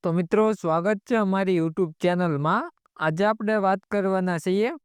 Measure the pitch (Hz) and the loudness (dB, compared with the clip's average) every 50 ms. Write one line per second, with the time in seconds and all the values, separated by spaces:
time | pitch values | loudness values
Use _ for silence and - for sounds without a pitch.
0 | - 180 165 175 180 165 - 202 214 220 214 - - 165 160 170 170 208 214 202 | -2 0 0 0 0 2 2 2 4 2 0 -2 -2 0 0 0 0 0 -2 -2
1 | _ - 254 226 208 190 190 196 196 185 185 170 160 165 160 - 185 156 160 _ | _ -2 0 0 2 2 0 0 0 0 0 0 0 -2 -2 -2 -4 -4 -2 _
2 | - 175 180 180 180 170 151 139 147 156 185 226 320 349 _ _ _ _ _ - | 0 0 2 2 0 0 0 0 0 0 0 0 -2 -6 _ _ _ _ _ -4
3 | 156 160 156 165 196 214 220 220 208 208 220 214 196 190 196 196 _ _ 202 202 | -2 -2 0 0 0 0 0 0 -2 -2 0 2 2 0 0 0 _ _ -4 -2
4 | 185 190 190 190 185 180 175 160 - 190 185 202 214 254 330 294 | 0 0 0 0 0 -2 -2 -2 -2 -2 0 0 0 -2 -4 -8